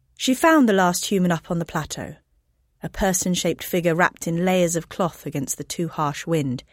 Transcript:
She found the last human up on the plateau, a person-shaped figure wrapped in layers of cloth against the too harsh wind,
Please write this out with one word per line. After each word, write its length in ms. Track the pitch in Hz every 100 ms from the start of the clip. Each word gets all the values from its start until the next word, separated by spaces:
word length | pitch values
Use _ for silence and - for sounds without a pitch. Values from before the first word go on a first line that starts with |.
| _ -
She 160 | -
found 360 | 262 330 320 233
the 40 |
last 340 | 190 180 180 -
human 260 | 196 180
up 180 | 165 -
on 80 | 170
the 60 |
plateau, 500 | 170 160 151 - - - _ _ _ _ _ _
a 40 | 165
person-shaped 760 | - 196 180 185 175 175 -
figure 320 | - 180 170 160
wrapped 320 | 175 - -
in 160 | 170
layers 320 | 185 185 170 170
of 120 | -
cloth 380 | - 170 - 143
against 320 | 143 - -
the 60 |
too 240 | 147 - 165
harsh 360 | - 147 143
wind, 380 | - 160 151 247 -